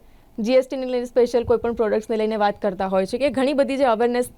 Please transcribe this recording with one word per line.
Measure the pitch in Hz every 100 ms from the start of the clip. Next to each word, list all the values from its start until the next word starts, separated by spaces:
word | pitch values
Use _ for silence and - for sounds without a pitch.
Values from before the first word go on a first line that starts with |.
| - - _ -
જી | 214
એસ | 262 262
ટી | 269
ને | 254
લઈને | 247
સ્પેશિયલ | 247 262 240 240
કોઈ | 233 226
પણ | 233
પ્રોડક્ટ્સને | 226 214 214 214 220
લઈને | 214 220
વાત | 208 208
કરતા | 208 185 190
હોય | 190 190
છે | 247
કે | 277
ઘણી | 233 262
બધી | 277 247 269
જે |
અવેરનેસ | 269 220 240 240 247